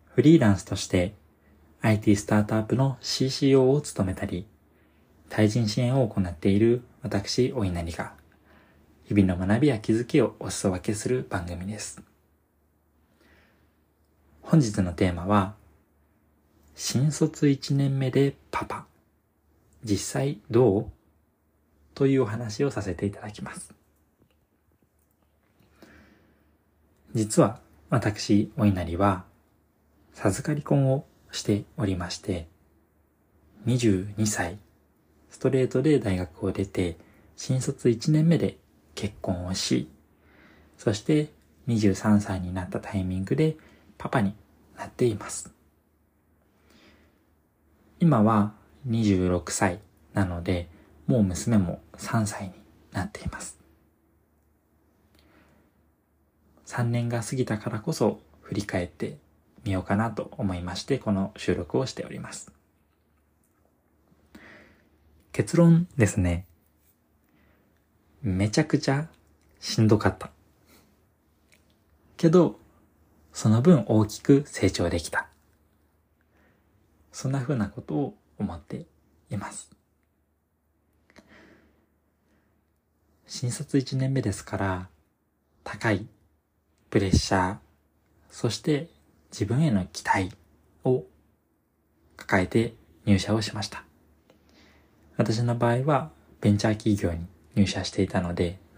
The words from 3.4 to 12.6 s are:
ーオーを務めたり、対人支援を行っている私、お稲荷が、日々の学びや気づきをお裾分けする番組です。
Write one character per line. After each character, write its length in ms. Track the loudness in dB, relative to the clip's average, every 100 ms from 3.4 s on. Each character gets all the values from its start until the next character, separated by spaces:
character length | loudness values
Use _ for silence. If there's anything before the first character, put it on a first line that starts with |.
| 4
ー 60 | 6
オ 140 | 6
ー 60 | 2
を 20 |
務 280 | 0 -4 -4
め 60 |
た 120 | -4 -6
り、 200 | -6 -10 _ _ _ _ _ _ _ -6
対 180 | 2 2
人 180 | 2 0
支 120 | 0
援 180 | 0 2
を 80 | 0
行 140 | 0
っ 140 | -4
て 160 | 0 2
い 80 | 4
る 240 | 4 2 -4 _
私、 540 | -6 -4 -2 0 0
お 100 | 0
稲 160 | -4 -4
荷 120 | -6
が、 200 | -8 -10 -14 _ _ _ -20 _ _ _ _
日 100 | -2
々 120 | 2 2
の 120 | 2 0
学 160 | 2
び 60 | 2
や 100 | 0
気 160 | 0
づ 100 | -2
き 160 | 2 2
を 160 | 2 -2
お 120 | -10
裾 200 | -4 -2
分 100 | -2
け 120 | -4
す 160 | -4 -2
る 180 | -4 -4
番 160 | -8 -8
組 200 | -8 -10
で 120 | -10
す。 240 | -12 -16 -20 _ _ _ _ _